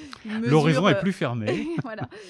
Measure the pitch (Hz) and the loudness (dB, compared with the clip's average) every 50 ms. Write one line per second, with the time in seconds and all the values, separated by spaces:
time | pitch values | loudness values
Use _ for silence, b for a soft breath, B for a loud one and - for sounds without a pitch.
0 | - - - - - - - 220 226 123 147 156 143 160 160 - 190 202 196 196 | -18 -18 -18 -16 -12 -8 -6 -2 2 4 4 6 6 4 4 4 4 4 4 4
1 | 180 196 180 - 165 123 123 117 107 107 - - - 320 339 302 - 339 330 302 | 2 -2 -2 -2 -2 -2 -2 -2 -2 -2 -2 -2 -4 -4 -6 -6 -6 -8 -8 -10
2 | - - 359 427 403 | -10 -12 -12 -18 -20